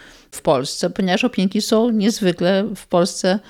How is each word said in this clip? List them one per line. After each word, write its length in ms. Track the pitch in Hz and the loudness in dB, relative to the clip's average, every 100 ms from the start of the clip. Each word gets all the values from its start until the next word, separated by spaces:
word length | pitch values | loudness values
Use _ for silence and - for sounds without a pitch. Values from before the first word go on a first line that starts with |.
| - - _ | -20 -20 _
w 120 | - | -4
Polsce, 480 | - 135 139 - 180 | 0 0 0 -4 -4
ponieważ 340 | 180 185 190 | -2 0 0
opienki 360 | 247 - 185 214 | 0 0 0 -2
są 300 | - 220 240 | 0 2 2
niezwykle 760 | 220 202 - 185 170 175 196 220 196 | 2 0 0 0 0 0 0 -2 -8
w 100 | - | -2
Polsce 520 | 175 170 - 185 208 | 0 0 0 0 0